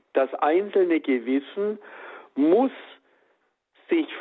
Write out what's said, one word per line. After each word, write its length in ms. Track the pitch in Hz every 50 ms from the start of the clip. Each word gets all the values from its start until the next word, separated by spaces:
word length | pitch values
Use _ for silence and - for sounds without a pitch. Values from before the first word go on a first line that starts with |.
| _ _
Das 220 | - 139 135 - -
einzelne 640 | - 147 147 160 185 208 202 - 196 185 175 165 151
Gewissen 800 | - 147 131 120 113 127 135 139 143 - - 202 202 208 214 214 - - - - - - - - - - -
muss 360 | 135 147 160 185 233 269 262 - - - - - - _ _ _ _ _ _ _ _ _ _ _ _ _ _ _ _ _ -
sich 180 | 175 165 147 - - -